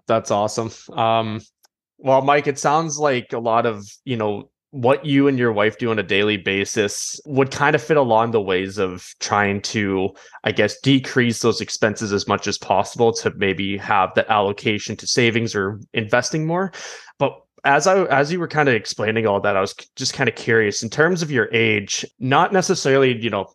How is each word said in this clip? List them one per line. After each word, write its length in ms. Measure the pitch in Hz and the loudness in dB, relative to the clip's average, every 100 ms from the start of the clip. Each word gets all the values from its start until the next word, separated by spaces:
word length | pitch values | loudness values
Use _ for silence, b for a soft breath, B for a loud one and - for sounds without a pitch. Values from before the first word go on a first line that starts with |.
| - | -2
that's 240 | 113 - | -2 0
awesome. 400 | 104 107 - 113 - - | -2 0 -2 -6 -10 -14
Um, 480 | - 113 113 110 107 - _ _ _ _ _ | -2 0 0 -2 -8 -12 _ _ _ _ _
well, 240 | 135 131 | 2 4
Mike, 260 | 139 147 147 | 4 2 2
it 120 | 135 | -2
sounds 380 | 147 156 165 135 | 0 0 0 -2
like 360 | 147 123 - | 0 0 -4
a 60 | 120 | -6
lot 260 | 117 113 117 | 0 2 0
of, 200 | 104 101 - 135 | -4 -12 -16 -8
you 120 | 117 | -2
know, 320 | 107 104 - _ _ | -2 -4 -10 _ _
what 340 | 143 123 147 151 | -2 2 2 2
you 220 | 139 143 | 4 4
and 120 | 127 | 4
your 140 | 120 | 0
wife 240 | 104 107 - | 2 0 0
do 120 | 117 | -2
on 60 | 110 | -2
a 60 | |
daily 340 | 90 98 104 104 | 0 2 2 0
basis 800 | 98 98 98 117 101 - - - 151 | 0 -2 -2 0 -2 -2 -10 -12 -4
would 260 | 135 135 | 0 0
kind 220 | - 143 | 2 2
of 80 | 151 | 0
fit 160 | - 151 | 2 2
along 340 | 123 110 117 | 4 4 4
the 100 | 113 | 0
ways 360 | 98 92 95 101 | 0 0 -2 -2
of 300 | 92 90 - - | -4 -4 -14 -12
trying 420 | - 104 101 101 | -2 0 2 0
to, 520 | - 113 98 95 95 B B B | -4 -2 0 0 -2 B B B
I 80 | 107 | -4
guess, 280 | 104 107 - | 0 0 0
decrease 580 | 135 135 131 131 120 110 | 2 2 2 0 0 2
those 220 | 117 104 | 0 0
expenses 500 | 104 - 110 104 107 | -4 -2 -2 -2 -2
as 160 | 98 - | -4 0
much 200 | 101 104 | -2 -2
as 100 | - | -6
possible 560 | - 95 101 - 117 | 0 0 0 0 0
to 200 | 113 107 - | 2 -6 -2
maybe 400 | 101 92 98 98 | -2 -2 -4 -6
have 360 | - 104 92 113 | -2 0 2 0
that 140 | - | 0
allocation 680 | 107 101 104 117 104 - 107 | 0 0 -2 -2 -4 -6 -10
to 100 | - | -4
savings 480 | - 117 113 113 104 | 2 2 2 -2 -2
or 240 | 98 107 - | -4 -6 -8
investing 520 | 117 101 123 - 160 160 | -6 0 0 0 -4 -2
more. 280 | 175 190 B B B B - | -2 -4 B B B B -4
But 220 | 135 - _ _ | -4 -4 _ _
as 240 | 135 147 185 | 2 2 4
I, 160 | 196 180 | 2 2
as 260 | 139 147 | 2 0
you 80 | 180 | -2
were 80 | 165 | -4
kind 220 | 151 139 | 0 2
of 60 | 113 | 2
explaining 500 | - - 107 110 110 | -2 -4 -2 0 2
all 140 | 101 | 2
that, 160 | 101 98 | 0 0
I 60 | |
was 120 | 98 - | -2 -6
c-, 80 | - - | -20 -8
just 180 | 131 | -8
kind 160 | - 123 | -2 -2
of 60 | - | -2
curious, 480 | - 113 104 - | 0 2 2 -2
in 60 | 113 | -6
terms 320 | - 165 180 | 0 0 2
of 100 | 156 | -2
your 180 | 127 104 | -2 0
age, 520 | 113 113 107 98 - - _ | 2 2 0 -2 -8 -8 _
not 340 | 127 139 185 | 0 2 4
necessarily, 640 | 185 175 175 147 139 131 113 | 2 2 0 2 4 4 2
you 120 | 113 | -2
know, 180 | 101 92 | -4 -6